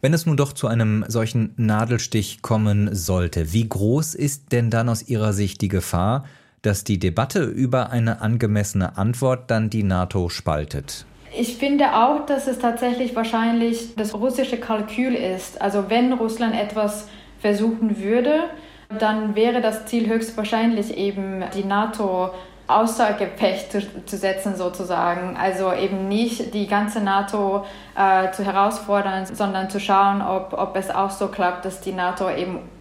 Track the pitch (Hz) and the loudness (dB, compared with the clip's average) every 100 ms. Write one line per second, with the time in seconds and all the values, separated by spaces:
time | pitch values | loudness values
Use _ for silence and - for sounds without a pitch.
0 | 135 160 165 143 139 - 120 117 110 107 | 4 2 4 2 2 0 0 2 4 2
1 | 104 117 113 120 107 - 113 107 113 120 | 0 0 0 0 0 0 2 2 2 0
2 | - 110 101 - - 113 107 104 104 101 | 0 -2 -2 -6 0 2 4 4 2 0
3 | 82 92 87 85 80 107 110 95 104 135 | 0 2 2 0 0 0 0 0 2 2
4 | 160 - 143 - - 120 117 113 120 113 | 0 -2 -4 -4 -2 0 2 2 2 -2
5 | - 113 107 101 101 - 101 95 - 87 | -2 0 0 2 -2 0 0 0 0 0
6 | 92 131 139 - _ _ 107 101 - 98 | 2 0 -4 -18 _ _ -2 0 0 0
7 | 90 82 131 208 143 - 131 127 - 120 | 2 0 0 0 -2 0 0 2 0 0
8 | 117 113 110 117 110 104 101 98 90 - | 0 0 0 0 2 2 0 0 0 0
9 | 104 120 131 127 - 113 110 110 101 92 | -2 0 0 0 0 0 0 0 0 2
10 | 92 101 87 - - 76 76 71 - - | 0 0 -2 -2 -2 -2 -2 -8 -10 -14
11 | - - - - 233 - 277 285 277 220 | -16 -20 -14 -4 -4 -2 0 4 4 6
12 | 240 294 - 277 269 247 240 233 247 240 | 4 4 0 -2 0 0 0 0 -2 0
13 | 247 226 226 226 233 233 233 226 - - | -2 -2 -2 0 2 2 2 0 -6 -6
14 | 214 208 247 254 254 233 - 214 214 - | -6 -2 -2 0 -2 -2 -2 -2 -2 -2
15 | 254 240 180 185 - - 202 202 190 226 | 0 0 -2 -4 -8 -4 -2 0 0 2
16 | 247 254 226 226 233 214 208 214 208 208 | 2 2 -2 0 -2 0 -2 0 -2 -2
17 | - - - - 208 202 220 226 220 208 | -10 -18 -20 -4 0 2 2 2 0 0
18 | 196 233 269 302 330 - - - - 214 | 2 2 4 2 0 -6 -18 -20 -12 -2
19 | 220 220 214 208 226 240 226 214 - 233 | 0 0 0 2 2 4 0 -2 -2 0
20 | 214 226 220 - 208 226 226 226 208 - | 2 0 -2 -6 -2 2 2 2 -2 -2
21 | 202 196 190 190 180 196 196 202 220 220 | -2 -2 -6 -6 -6 -4 0 0 0 -2
22 | 202 185 185 185 - - - 214 226 226 | -2 0 -2 -4 -16 -20 2 4 4 2
23 | 220 208 190 - 202 - - 208 202 - | 0 2 -2 0 0 0 -4 -4 -4 -10
24 | - 196 190 190 202 185 180 180 180 175 | -10 -4 -2 -2 -4 -2 -4 -4 -4 0
25 | 175 175 180 - 190 185 190 180 190 190 | 0 0 -4 -2 -2 0 0 0 0 -2
26 | 190 208 233 226 233 214 196 208 208 226 | 0 0 0 -2 -4 -4 0 0 0 0
27 | 202 196 202 214 196 196 196 - - - | 2 2 0 0 0 0 -4 -14 -14 0
28 | 196 190 190 185 196 190 202 226 - 202 | 4 4 2 0 0 2 2 2 0 0
29 | 196 190 190 - 202 190 190 202 202 196 | 2 -2 -6 -4 -2 -2 -4 -4 2 4
30 | 196 196 185 185 190 - 190 196 190 - | 4 2 0 -4 -4 -4 -2 -2 -2 -2
31 | 196 196 196 196 180 180 190 185 - 185 | -2 -2 -6 0 -2 -2 -8 -8 -8 -2
32 | 180 185 185 - 180 175 - - | -2 -2 -2 -2 -4 -6 -12 -20